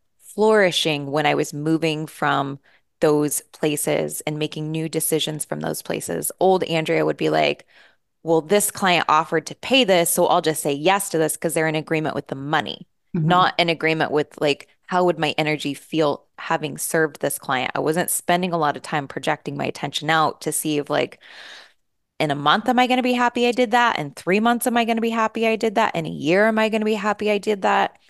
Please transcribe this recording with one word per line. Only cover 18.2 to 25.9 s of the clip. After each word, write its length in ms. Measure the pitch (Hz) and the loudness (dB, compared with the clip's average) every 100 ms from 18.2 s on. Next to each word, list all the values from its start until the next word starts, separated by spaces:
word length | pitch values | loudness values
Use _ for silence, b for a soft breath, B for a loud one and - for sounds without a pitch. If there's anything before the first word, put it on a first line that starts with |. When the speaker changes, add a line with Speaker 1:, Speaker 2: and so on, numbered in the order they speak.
| - 175 185 | 0 0 0
Speaker 1:
a 60 | 165 | 0
lot 180 | 147 135 | 0 -2
of 60 | |
time 240 | - 156 139 | -4 -4 -4
projecting 480 | 143 147 151 - 143 | -6 -4 -4 -4 -4
my 80 | |
attention 460 | 135 - 143 - 151 | -6 -4 -6 -6 0
out 300 | 160 151 - | 2 2 -2
to 100 | 160 | -6
see 260 | - 156 151 | -4 -2 -2
if, 120 | 139 | 0
like, 300 | 143 135 - B B B B B B _ _ _ - | -2 -2 -6 B B B B B B _ _ _ -6
in 120 | 151 | -4
a 40 | 143 | 0
month, 320 | 143 196 254 | 2 2 2
am 100 | 240 | 2
I 80 | 247 | 2
gonna 160 | 254 | 2
be 120 | 247 | 0
happy 320 | 247 240 240 240 | 0 0 2 0
I 40 | |
did 200 | 240 240 | 2 2
that? 260 | 240 233 - | 2 2 0
In 140 | 147 | -6
three 260 | - - 202 | -8 -2 2
months, 260 | 233 240 254 | 2 0 0
am 100 | 233 | 0
I 80 | |
gonna 160 | 226 226 | 0 0
be 100 | 226 | -2
happy 360 | 233 220 226 226 | 0 -2 0 -2
I 100 | 220 | 0
did 180 | 226 | 0
that? 200 | 208 220 | 0 0